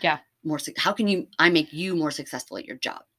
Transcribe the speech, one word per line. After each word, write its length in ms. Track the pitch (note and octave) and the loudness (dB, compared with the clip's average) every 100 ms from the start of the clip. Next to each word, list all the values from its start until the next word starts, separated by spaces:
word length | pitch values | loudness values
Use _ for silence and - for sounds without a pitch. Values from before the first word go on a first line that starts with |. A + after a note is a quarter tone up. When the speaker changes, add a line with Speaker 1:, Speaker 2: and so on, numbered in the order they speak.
Speaker 1:
Yeah. 180 | E3+ - - _ | -2 -2 -6 _
Speaker 2:
more 160 | D#3+ D3 | -6 -4
suc-, 180 | - - | -4 -2
how 160 | F#3 | 0
can 140 | G#3 G#3 | 2 2
you, 200 | F#3 - - | 2 -2 4
I 100 | E3+ | 6
make 240 | E3 D3+ | 6 2
you 220 | D3+ F#3 F3 | -4 -2 0
more 160 | D3+ | -2
successful 460 | C#3+ C3+ B2+ - G2+ | -4 -8 -10 -10 -12
at 80 | - | -12
your 120 | - | -8
job?" 260 | - - - | -8 -8 -16